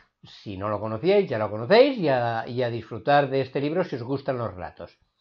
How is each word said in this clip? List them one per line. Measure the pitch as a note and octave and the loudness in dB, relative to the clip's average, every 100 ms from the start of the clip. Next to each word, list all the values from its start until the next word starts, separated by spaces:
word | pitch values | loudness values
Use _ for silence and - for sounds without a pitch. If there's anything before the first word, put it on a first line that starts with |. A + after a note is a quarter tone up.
| _ _ | _ _
si | - - - F#2+ | -20 -18 -12 -6
no | G#2 | -4
lo | G#2 | -4
conocíais, | A2 A2 E3+ G3+ F#3 | -4 -2 2 4 2
ya | A2+ | -2
lo | G#2+ | -2
conocéis, | G#2+ A#2+ A3 C#4+ B3 | -4 4 6 6 4
y | D3+ | 0
a, | B2+ A#2+ A2+ - | 2 0 -2 -4
y | A#2+ | -4
a | A#2+ | -4
disfrutar | A#2 - A2+ C#3+ C#3+ C3+ | -4 -8 -8 2 4 4
de | C3+ | -2
este | B2+ D3 | -2 -4
libro | D3 E3+ | -2 -2
si | F3+ | -2
os | B2+ | -4
gustan | A#2 C#3 C#3 B2+ | -6 -6 -4 -4
los | A2 | -6
relatos. | F#2 D#2+ - E2+ _ _ _ | -8 -12 -12 -18 _ _ _